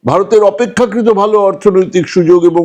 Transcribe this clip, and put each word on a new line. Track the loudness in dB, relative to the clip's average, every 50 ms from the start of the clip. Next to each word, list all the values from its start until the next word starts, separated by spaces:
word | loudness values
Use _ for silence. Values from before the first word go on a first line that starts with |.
| _
ভারতের | -2 -2 -2 0 2 2 2 2
অপেক্ষাকৃত | 2 0 -2 -6 -4 -2 -2 -2 -2 -2 -2 -2 0 0
ভালো | 0 0 0 0 0
অর্থনৈতিক | 0 0 -2 0 -2 0 0 0 -2 0 -2 -4 -4 -2
সুযোগ | -2 -2 2 2 2 2 2
এবং | 2 0 0 -2